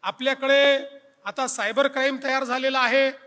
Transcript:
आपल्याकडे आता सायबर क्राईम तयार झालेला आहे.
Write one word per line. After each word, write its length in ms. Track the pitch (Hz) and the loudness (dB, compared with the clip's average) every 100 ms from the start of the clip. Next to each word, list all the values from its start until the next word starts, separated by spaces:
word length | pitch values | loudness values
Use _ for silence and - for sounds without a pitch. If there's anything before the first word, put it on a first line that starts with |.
आपल्याकडे 580 | 185 208 262 262 269 277 277 277 277 - _ _ | -8 -4 -4 -2 2 4 6 2 -2 -16 _ _
आता 220 | 202 202 254 | -12 -6 -4
सायबर 400 | - 208 226 277 | -2 -2 0 0
क्राईम 280 | 269 262 269 | 0 -2 -2
तयार 220 | 269 269 | -4 -4
झालेला 340 | 262 254 262 269 | -2 -2 -2 0
आहे. 320 | 247 262 269 269 | 2 2 0 -2